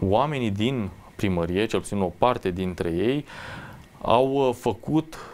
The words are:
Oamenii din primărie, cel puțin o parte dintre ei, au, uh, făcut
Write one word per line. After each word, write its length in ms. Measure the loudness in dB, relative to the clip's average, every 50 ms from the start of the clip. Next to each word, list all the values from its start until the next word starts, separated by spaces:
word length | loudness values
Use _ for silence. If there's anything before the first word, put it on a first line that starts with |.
| 2 2
Oamenii 420 | 4 4 4 2 0 -2 -2 -2
din 400 | 0 0 0 0 0 -2 -4 -6 -8 -14 -20 -20 -6
primărie, 520 | -2 0 0 2 2 0 0 2 0 0
cel 140 | 0 0 -2
puțin 200 | -2 -4 -2 -2
o 120 | -2 -2 0 2
parte 320 | 2 2 2 2 0 -2
dintre 400 | -2 -2 -2 -4 -4 -2 -2 -2
ei, 340 | 0 0 0 0 0 0 -4 -6 -12 -14 -14 -12 -12 -14 -14 -16 -16 -18 -20 -20 -16 -6
au, 320 | 0 4 4 4 4 4 2
uh, 220 | 2 2 2 0
făcut 640 | 0 -2 -2 -2 -2 -2 0 0 0 0 -2 -8 -14 -16 -16